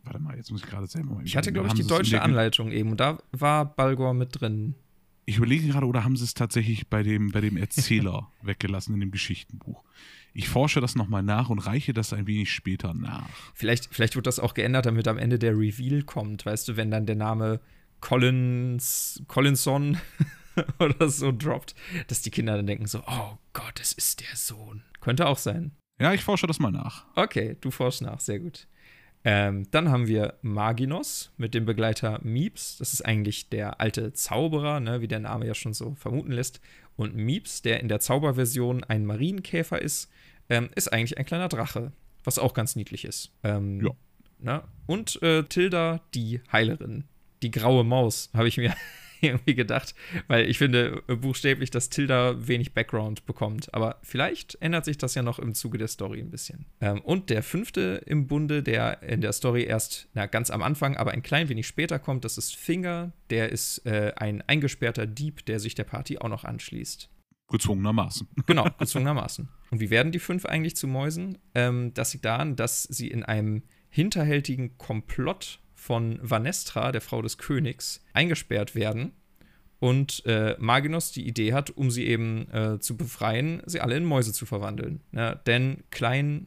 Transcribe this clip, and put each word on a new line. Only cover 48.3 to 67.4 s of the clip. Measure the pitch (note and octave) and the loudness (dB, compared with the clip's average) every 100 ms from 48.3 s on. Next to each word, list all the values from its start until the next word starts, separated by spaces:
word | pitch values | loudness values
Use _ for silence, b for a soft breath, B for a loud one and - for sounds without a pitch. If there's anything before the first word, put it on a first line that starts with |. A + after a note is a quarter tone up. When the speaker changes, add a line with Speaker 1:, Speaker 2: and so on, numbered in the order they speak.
Speaker 2:
habe | A2+ A#2 | 2 4
ich | - | 4
mir | A#2+ - - - | 0 0 -6 -16
<laughs> | - - | -20 0
irgendwie | D#3 B2 - B2 | 2 2 2 2
gedacht, | A#2 A#2 - B B F3 - | 2 0 -2 B B -8 2
weil | A#2 A2+ | 4 4
ich | B2 | 4
finde, | C#3 B2 A#2+ - - | 4 4 2 -2 -4
äh, | B2 | -2
buchstäblich, | C3+ B2+ C#3 C3+ C3+ | -2 0 0 0 0
dass | B2 - | -2 -2
Tilda | - C3+ B2+ B2 B2 A#2 | 0 2 4 2 0 0
wenig | A#2+ - | 0 0
Background | - A2+ A#2 G#2+ G#2+ - | -2 -2 -2 -2 -6 -8
bekommt. | - G#2+ G#2+ - | -4 -4 -4 -4
Aber | A2+ A2+ - | -2 -2 -4
vielleicht | - B2 D#3+ E4 - - | -6 -2 -2 -4 -10 -6
ändert | E3 E3 | -2 -2
sich | D#3 C#3+ | -2 -2
das | B2+ - | -2 -2
ja | |
noch | A#2+ A#2 | -2 -2
im | A#2+ | -4
Zuge | G#2+ A#2+ G#2+ | -4 -4 -4
der | A2 | -6
Story | - G2+ A2 | -6 -6 -6
ein | D#3 | -10
bisschen. | - - - D3 - | -10 -12 -14 -18 -4
Ähm, | G#2 G2+ | -2 0
und | - F#3+ F#3+ | 0 -2 0
der | A2 | -2
fünfte | - F3 A#3 - F#3 - - | 0 -4 -2 -2 -2 -2 0
im | D3 C3+ | 0 2
Bunde, | D3 D3+ D3+ | 0 0 0
der | C#3 A2+ A2+ - | 0 2 0 -2
in | - - | -2 0
der | G#2+ | 0
Story | - B2+ A#2+ | 0 2 2
erst, | A#2 A2+ - - - | 2 0 -2 -8 -8
na, | A2+ G#2 | -4 -2
ganz | A2 A#2+ | -2 -2
am | - | 0
Anfang, | F#2 D3 C#3 C#3 | 0 2 0 0
aber | - | 0
ein | - | -2
klein | - C#3+ E3 | 0 0 0
wenig | A2 A2+ | -2 -4
später | - E3 D#3 | -2 -2 -2
kommt, | - C3 | -2 -2
das | A#2 - | -2 -6
ist | - | -6
Finger. | - - F3 F3+ E3+ F3 - - | -6 -2 0 0 -4 -6 -10 -2
Der | A2+ A2+ | 0 2
ist, | A2+ - - - | 0 -4 -4 0
äh, | G#2+ G#2 - | 2 0 0
ein | G#2+ G#2 | -4 -2
eingesperrter | - D3+ C#3+ - A#2 A2+ G#2+ | 0 2 2 0 -2 -2 -4
Dieb, | G#2+ D3+ D3 - | -4 -6 -6 -4
der | A2 | -4
sich | G#2+ | -4
der | - | -6
Party | G#2 A2 C3 - | -6 -8 -8 -6
auch | A#2 | -6
noch | G#2+ | -6
anschließt. | - A#2 - A2+ A#2 - - - _ _ | -6 -10 -8 -10 -10 -12 -16 -20 _ _